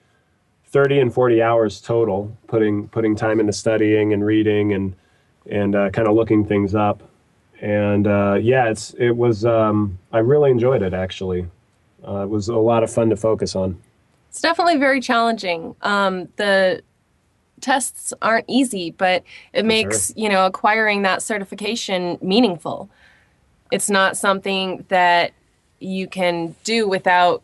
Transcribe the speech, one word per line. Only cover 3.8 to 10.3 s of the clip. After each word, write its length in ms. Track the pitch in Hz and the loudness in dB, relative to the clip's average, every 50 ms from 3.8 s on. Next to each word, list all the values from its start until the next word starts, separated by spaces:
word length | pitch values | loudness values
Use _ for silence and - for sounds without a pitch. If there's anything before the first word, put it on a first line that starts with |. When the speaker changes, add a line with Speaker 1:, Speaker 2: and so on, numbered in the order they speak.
| 107 107 107 107 104 107 | 2 2 2 2 2 2
Speaker 1:
and 120 | 104 101 104 | 0 0 0
reading 480 | 107 110 110 104 107 104 104 104 104 | 2 2 2 2 2 2 2 0 0
and, 220 | 98 95 98 95 95 - _ _ _ _ _ _ _ _ _ - | -2 -2 -4 -6 -8 -12 _ _ _ _ _ _ _ _ _ -6
and, 260 | - 104 101 101 101 | -4 -2 0 0 0
uh, 160 | 101 101 98 | 0 0 0
kinda 220 | 98 117 113 104 | 0 0 0 2
looking 320 | 107 113 113 110 110 107 101 | 2 2 2 2 2 0 2
things 300 | - 104 101 101 92 104 | 0 0 0 0 0 0
up. 280 | 107 104 104 101 - - - _ _ _ _ _ _ _ _ _ - | 0 0 0 -2 -4 -10 -20 _ _ _ _ _ _ _ _ _ -10
And, 460 | - 104 104 104 104 104 104 101 101 | -6 -2 -2 0 0 0 0 0 2
uh, 320 | 104 101 101 101 101 101 101 | 2 2 2 2 0 0 2
yeah, 280 | 107 117 131 131 120 110 | 2 2 2 2 2 0
it's, 240 | 107 - - - - | -2 -4 -8 -12 -4
it 180 | - 123 120 120 | -2 0 0 2
was, 280 | 120 120 120 110 98 110 | 2 2 0 0 0 0
um, 540 | 120 113 113 110 107 104 107 104 98 92 - - _ | 2 2 2 2 2 2 0 -2 -2 -6 -10 -12 _
I 60 | 117 113 | -2 0
really 320 | 113 127 | 2 4